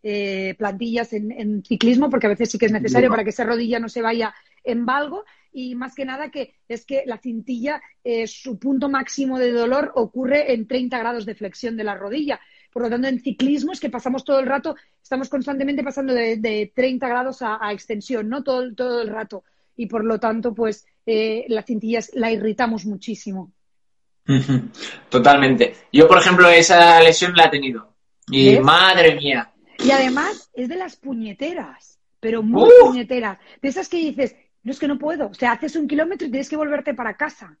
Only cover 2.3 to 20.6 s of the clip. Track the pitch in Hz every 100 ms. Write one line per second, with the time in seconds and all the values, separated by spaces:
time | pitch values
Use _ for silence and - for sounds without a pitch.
2.3 | 202 226 208 226 214 220 254 247 226 214
3.3 | 214 226 233 233 233 226 240 226 233 220
4.3 | - _ _ - 233 240 269 294 359 427
5.3 | _ _ 277 254 247 254 254 269 262 294
6.3 | 294 247 _ _ 226 _ 269 269 220 254
7.3 | 226 208 247 262 294 _ _ 240 233 220
8.3 | - 262 214 262 269 285 277 262 - 269
9.3 | 254 247 240 233 269 302 - 226 247 262
10.3 | 285 285 240 214 254 254 247 226 240 208
11.3 | 202 196 - 233 226 214 196 202 262 294
12.3 | 233 _ _ _ 240 233 240 262 262 -
13.3 | 208 262 285 294 370 285 247 262 254 -
14.3 | 277 254 277 330 - _ _ _ 262 262
15.3 | 285 269 277 277 285 277 277 269 247 226
16.3 | 226 226 214 208 - 262 254 262 240 254
17.3 | 254 240 220 214 202 - 214 - 240 214
18.3 | 269 277 254 254 220 247 240 226 214 214
19.3 | 196 _ _ _ - 226 226 220 220 226
20.3 | 226 240 214